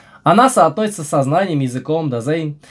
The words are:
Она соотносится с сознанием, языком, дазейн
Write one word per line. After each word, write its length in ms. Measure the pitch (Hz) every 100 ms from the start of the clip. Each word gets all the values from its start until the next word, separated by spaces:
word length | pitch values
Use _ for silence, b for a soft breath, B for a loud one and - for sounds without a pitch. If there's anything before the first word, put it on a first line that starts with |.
| b b
Она 260 | 151 196 262
соотносится 540 | 233 165 151 214 208
с 40 | 147
сознанием, 520 | 151 135 165 196 151
языком, 500 | 131 127 127 160 156
дазейн 480 | 120 120 165 156 147 B